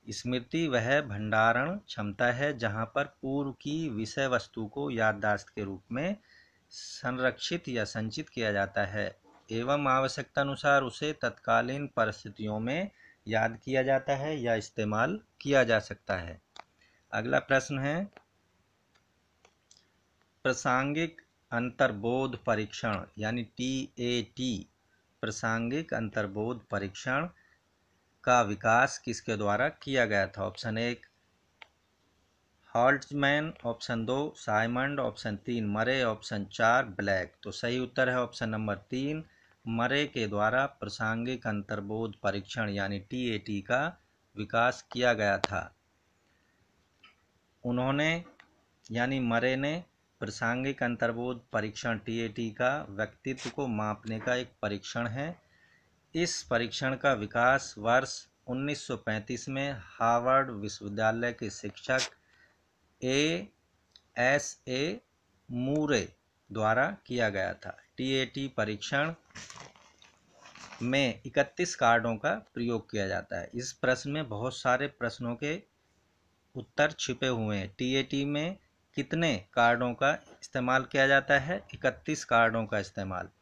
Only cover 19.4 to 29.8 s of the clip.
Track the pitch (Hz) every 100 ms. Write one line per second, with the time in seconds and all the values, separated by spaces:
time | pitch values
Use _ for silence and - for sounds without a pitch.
19.4 | _ _ _ - _ _ _ _ _ _
20.4 | 135 127 139 127 139 151 165 - _ _
21.4 | _ 117 123 - 135 104 117 127 135 120
22.4 | - 107 104 - 117 98 90 - 107 120
23.4 | 110 - 127 131 131 - 120 120 107 -
24.4 | 127 110 - _ _ _ _ _ 110 104
25.4 | 117 113 117 143 165 113 110 110 104 101
26.4 | 110 123 - 101 98 - 131 135 175 -
27.4 | _ _ _ _ _ _ _ _ - 123
28.4 | 107 98 113 117 131 - - 113 - 107
29.4 | 104 104 143 -